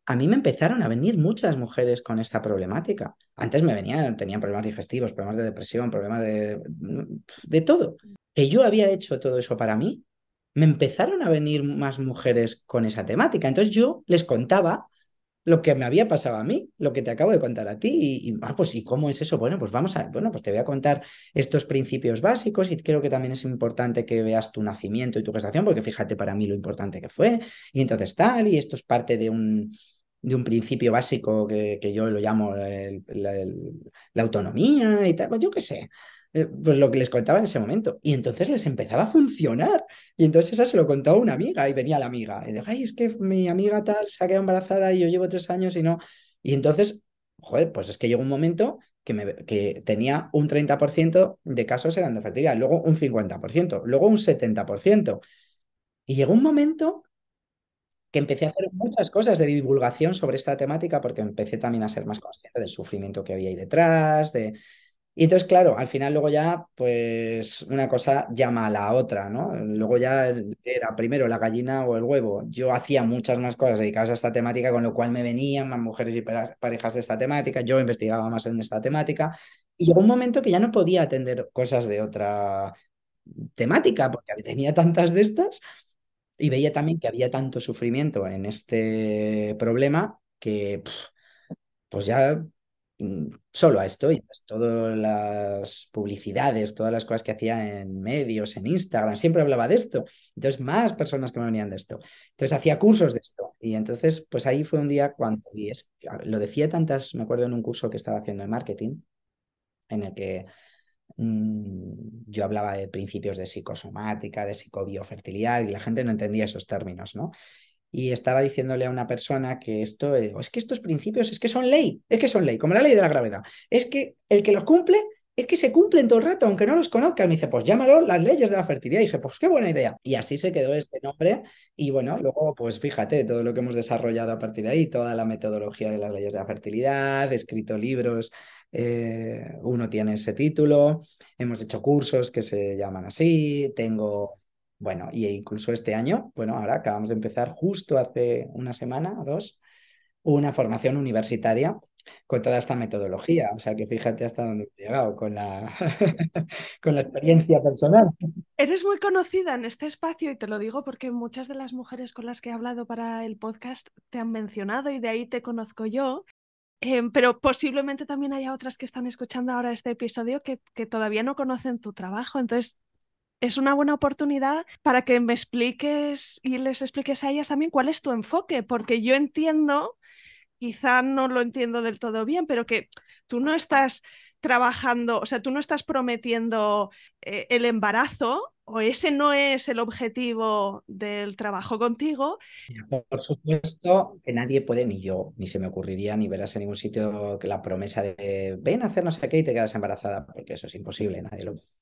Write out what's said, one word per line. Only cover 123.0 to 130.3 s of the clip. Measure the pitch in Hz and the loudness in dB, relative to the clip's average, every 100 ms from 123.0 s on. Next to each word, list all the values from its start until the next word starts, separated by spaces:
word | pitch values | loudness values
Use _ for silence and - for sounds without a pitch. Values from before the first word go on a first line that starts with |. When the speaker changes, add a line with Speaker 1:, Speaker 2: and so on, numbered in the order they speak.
Speaker 1:
la | 175 | 6
gravedad. | 147 113 98 - - - | 4 0 -4 -12 -16 0
Es | 240 247 | 2 2
que | 277 - - - | -2 -4 -6 4
el | 208 | 4
que | 208 | 6
los | 208 | 4
cumple, | 214 339 349 403 427 - _ - | 6 6 8 4 4 -10 _ -6
es | 240 | 0
que | 349 | 2
se | 262 | 4
cumplen | 320 415 339 233 | 6 8 8 8
todo | 233 | 6
el | 311 | 4
rato, | 381 226 | 4 4
aunque | 185 214 | 4 4
no | 330 | 4
los | 330 | 2
conozcas". | 233 320 339 185 | 2 2 4 2
Me | 160 | 2
dice, | - | 2
"Pues | 190 | 0
llámalo | 120 233 262 311 | 4 4 8 8
las | 330 175 | 8 4
leyes | 214 311 220 | 4 4 4
de | 196 | 2
la | |
fertilidad". | - 143 123 185 | 0 -2 0 2
Y | 220 | 2
dije, | - | 0
"Pues | 127 - | -6 0
qué | 349 | 2
buena | 330 196 | 4 2
idea". | 151 120 113 | 2 0 -2
Y | 127 123 | -4 -2
así | - | -2